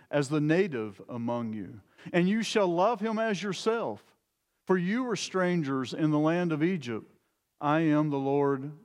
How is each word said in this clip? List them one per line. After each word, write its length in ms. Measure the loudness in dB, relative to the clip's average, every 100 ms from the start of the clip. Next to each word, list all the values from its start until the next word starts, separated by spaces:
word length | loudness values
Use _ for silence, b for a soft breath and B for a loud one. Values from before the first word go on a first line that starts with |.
| B
as 180 | -2 0
the 120 | 0
native 600 | 2 4 2 -2 -6 -8 -10
among 440 | -6 -4 -4 -4
you, 280 | -8 -10 -14 _ B B
and 160 | 0 2
you 140 | 0
shall 240 | 0 2 2
love 340 | 4 2 2
him 180 | -2 -2
as 240 | -2 -2
yourself, 600 | -4 -2 -2 -2 -4 -8 _ _ _ _ _ _ 0
for 100 | 2
you 280 | 2 -2
were 120 | -2 -4
strangers 760 | -4 -2 0 0 0 -2 -4
in 180 | -2 0
the 80 | 2
land 340 | 2 2 0
of 100 | 0
Egypt. 440 | 0 0 -4 -8 -8 _ _ _ _ -4
I 200 | 0 2
am 300 | 4 4 2
the 80 | 0
Lord 540 | 0 2 2 0 -6 -14